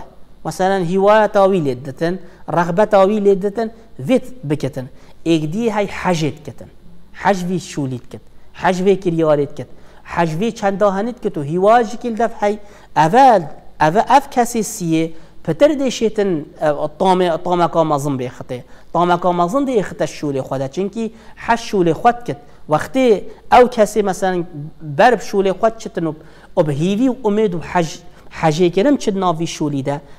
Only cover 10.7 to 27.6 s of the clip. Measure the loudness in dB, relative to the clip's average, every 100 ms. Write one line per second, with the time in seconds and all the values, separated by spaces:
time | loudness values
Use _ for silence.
10.7 | 2 2 2 -4 -6 -6 -6 -4 2 4
11.7 | 4 4 -4 -6 -2 -2 0 -2 -2 -10
12.7 | -20 -6 0 4 6 8 6 2 -10 -18
13.7 | -2 2 2 4 4 4 -2 0 -2 -4
14.7 | -4 -2 0 -2 -6 -14 -10 -6 2 4
15.7 | 4 -2 -2 -2 0 0 -2 -6 -2 -2
16.7 | 0 -4 0 2 4 2 0 -2 0 2
17.7 | 2 2 0 -2 -4 -6 -10 -12 -12 -12
18.7 | -20 -4 0 2 2 2 0 0 0 0
19.7 | -2 -2 -4 -6 -4 -4 -4 -4 -6 -6
20.7 | -4 -6 -6 -8 -10 -20 -12 -2 -2 0
21.7 | 0 0 2 2 0 -6 -12 -14 -20 -2
22.7 | -2 0 0 4 2 0 -14 4 6 6
23.7 | 4 2 2 -2 -2 -2 -2 -4 -10 -14
24.7 | -14 -8 4 4 4 0 0 0 0 -2
25.7 | -2 -8 -6 -4 -6 -14 -20 -6 0 0
26.7 | 0 0 2 0 0 0 0 0 -2